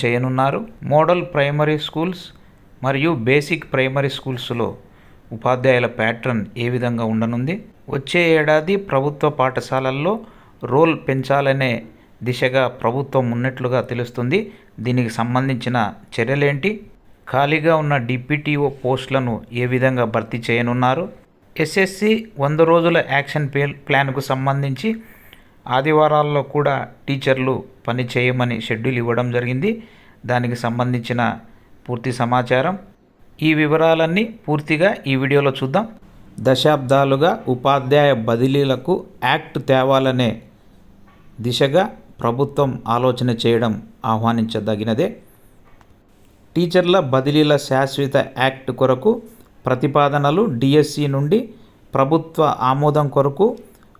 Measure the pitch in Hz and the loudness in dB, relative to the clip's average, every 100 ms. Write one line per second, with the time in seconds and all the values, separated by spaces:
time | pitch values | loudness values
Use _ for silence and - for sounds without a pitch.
0 | 120 120 127 131 135 170 226 - 131 147 | -2 0 -2 0 0 -2 -8 -10 0 2
1 | 160 180 151 147 143 147 151 151 - 156 | 4 2 0 0 0 2 0 0 -4 -4
2 | 175 180 - - - - - - 131 135 | -4 -6 -14 -20 -20 -20 -20 -6 -2 0
3 | 160 147 110 147 147 156 - 135 131 135 | 0 0 2 2 0 -4 -2 -2 0 0
4 | 139 - 135 127 - 120 101 - - - | -4 -4 -8 -8 -6 -4 -4 -6 -18 -20
5 | - - - 113 123 127 131 123 117 117 | -20 -20 -16 -4 -2 2 2 2 2 0
6 | 110 117 131 113 95 - 120 123 123 117 | -2 -2 -4 -4 -4 -6 -4 -2 -2 -2
7 | 113 110 113 120 135 202 - - - 139 | -2 -2 -2 -2 -4 -6 -10 -20 -8 -8
8 | - 175 170 160 151 156 160 196 196 135 | -2 2 4 4 4 2 2 -2 0 -2
9 | 143 147 151 - 131 123 - 131 131 135 | 0 0 0 2 0 -2 -4 -2 -2 -2
10 | 165 220 - - - - - 131 165 - | -2 -4 -8 -20 -20 -12 0 4 4 2
11 | - 135 131 139 139 135 131 113 - - | -2 -2 0 0 2 0 0 -2 -8 -20
12 | _ - 113 123 131 131 123 123 117 131 | _ -8 -6 -2 0 2 0 -2 -2 -2
13 | 139 135 120 117 131 135 127 123 113 120 | -2 0 0 -2 -4 -4 -2 -2 -2 -6
14 | 120 - 123 190 226 - - - 117 123 | -6 -4 -2 -2 -2 -12 -20 -8 -2 -2
15 | 113 117 120 127 135 123 127 120 104 - | 0 -2 -2 0 -2 -4 -2 -2 -2 -6
16 | - - 117 139 143 143 190 220 - - | -8 -4 -2 0 0 0 -4 -4 -10 -20
17 | - _ - 131 143 156 160 160 147 143 | -20 _ -4 0 0 2 2 2 2 -2
18 | 117 127 127 147 151 147 143 139 - 127 | -2 -4 -2 -4 -2 -2 -2 -2 -2 -2
19 | - 131 123 104 - 120 123 127 127 127 | -2 -2 -2 -6 -6 -4 0 2 2 2
20 | 110 113 - 123 120 117 120 123 127 135 | 0 -2 -4 -6 -2 0 0 0 2 0
21 | 196 - _ _ _ - 156 196 190 - | -4 -12 _ _ _ -6 -2 0 -2 0
22 | 214 220 - 143 139 151 165 170 170 165 | 0 0 -4 -4 0 4 4 4 4 2
23 | - 139 143 151 139 143 143 - - 139 | 2 -2 -2 -4 -2 -2 -2 -4 0 0
24 | 139 131 135 131 135 139 139 131 220 226 | 0 -2 -4 -2 0 -2 -2 -2 -4 -4
25 | - - - - - _ - 127 151 151 | -10 -20 -20 -20 -20 _ -2 0 4 4
26 | 151 151 147 143 139 147 143 131 - - | 4 4 2 -2 -2 -2 0 -2 -6 -10
27 | - 135 135 131 131 110 - - - 120 | -6 -2 0 0 0 -2 -6 -10 -6 -4
28 | 123 127 123 127 120 113 110 110 127 120 | -2 0 0 0 -2 -2 -4 -4 -2 -2
29 | 117 117 123 120 123 127 196 226 - - | -2 -2 -2 -2 -2 -2 -2 -4 -10 -20
30 | - _ 113 123 123 120 117 120 123 123 | -20 _ -4 -2 -2 -4 -4 -2 -2 -2
31 | 117 120 117 - - - _ - - 120 | -2 -2 -2 -4 -12 -20 _ -16 -10 -6
32 | 131 120 120 127 123 131 160 196 - _ | -4 -4 0 0 2 0 0 -4 -12 _
33 | _ _ - - 156 156 151 160 160 160 | _ _ -20 -2 2 2 2 4 4 4
34 | 165 185 226 - - 151 151 151 190 226 | 2 0 -2 -6 -4 -2 0 2 2 0
35 | 135 135 135 143 143 135 131 175 220 - | -2 0 2 2 2 0 -2 -2 -4 -10
36 | - - - - 120 127 151 147 127 139 | -20 -20 -20 -2 0 4 4 2 2 2
37 | 139 135 170 220 147 127 139 139 127 143 | 4 2 2 0 -2 0 2 0 2 4
38 | 143 117 113 117 131 139 135 127 - 190 | 4 2 0 0 2 2 0 0 -2 -4
39 | - - 123 147 - 151 131 131 135 135 | -4 -4 -2 -2 -2 -4 2 2 4 4
40 | 131 127 120 - - - _ - - - | 2 2 0 -2 -10 -20 _ -20 -20 -20
41 | - - - - 117 127 139 165 208 - | -20 -20 -20 -8 -4 0 2 2 0 -6
42 | - - 117 123 139 147 135 - 113 120 | -20 -4 -2 0 -2 0 -2 -2 -2 0
43 | 127 123 123 117 117 117 113 104 - - | 2 0 -2 0 0 2 0 -4 -10 -8
44 | 113 110 113 117 110 110 104 104 110 113 | -4 0 0 0 -2 -4 -4 -4 -2 -2
45 | 190 - - _ _ _ _ - _ _ | -2 -6 -20 _ _ _ _ -20 _ _
46 | _ _ _ _ _ 160 175 180 175 190 | _ _ _ _ _ -2 2 2 4 2
47 | 135 131 131 151 151 143 143 131 135 139 | 2 0 2 2 4 2 2 0 0 -2
48 | 139 139 - - 131 131 - 120 131 127 | 0 0 -2 0 -2 -2 -8 0 0 2
49 | 214 233 - - _ - 127 127 147 147 | 0 -2 -6 -20 _ -8 -4 0 2 2
50 | 143 143 143 170 226 120 135 147 147 151 | 2 2 2 2 0 0 4 4 2 -2
51 | 143 139 147 220 - - - _ _ 131 | -2 -2 0 0 -2 -12 -20 _ _ 0
52 | 135 160 160 - 147 110 127 139 147 147 | 2 0 -2 0 0 2 2 2 2 2
53 | 143 139 139 139 220 240 - - _ | 2 2 0 2 0 -2 -12 -20 _